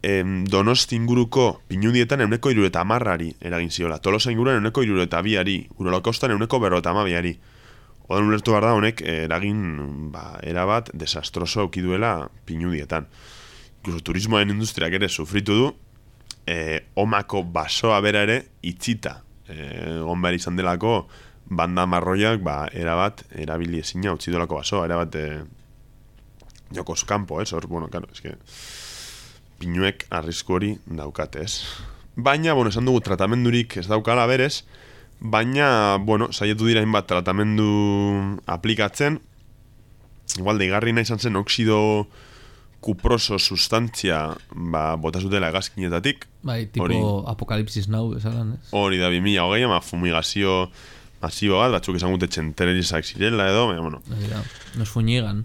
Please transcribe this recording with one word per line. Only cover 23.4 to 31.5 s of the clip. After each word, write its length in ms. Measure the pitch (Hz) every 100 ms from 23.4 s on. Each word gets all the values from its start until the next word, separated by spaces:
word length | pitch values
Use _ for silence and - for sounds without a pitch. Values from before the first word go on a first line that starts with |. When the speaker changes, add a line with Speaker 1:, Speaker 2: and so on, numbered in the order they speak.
| 78 80 85 82
Speaker 1:
ezina 340 | 78 90 98
utzi 180 | 80 -
duelako 240 | 85 85 78
basoa, 300 | - 101 85
erabat, 300 | 85 82 78
eh, 280 | 76 76 78 - - - - - - - - - - - -
jokoz 300 | 92 87 82 -
kanpo, 360 | 104 95 78
ez? 120 | -
Hor, 140 | 85 87
bueno, 200 | 85 82
claro, 200 | 87 -
es 100 | -
que 140 | 78 78 - - - - - - - - - - - -
pinuek 460 | 87 87 95 - -
arrisku 480 | 85 80 82 - 90
hori 140 | 104 107 -
daukate, 580 | 82 73 - 76 69
ez? 160 | 85